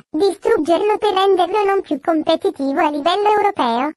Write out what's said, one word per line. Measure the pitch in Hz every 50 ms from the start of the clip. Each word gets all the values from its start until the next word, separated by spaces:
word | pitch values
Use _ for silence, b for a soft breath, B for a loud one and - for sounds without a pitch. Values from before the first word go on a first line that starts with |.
| - _
distruggerlo | - 311 403 392 339 - - 453 453 359 285 320 330 320 403 415 427
per | 415 427 415 381
renderlo | 381 392 403 381 359 349 339 392 427 403
non | 392 392 392
più | - - 294 269
competitivo | - 349 330 311 311 - 320 320 - 392 - - 277 269 277 339
a | 349 302
livello | 294 294 277 339 370 415 403 415
europeo, | 427 415 403 403 403 - 277 233 233 240 269 311 -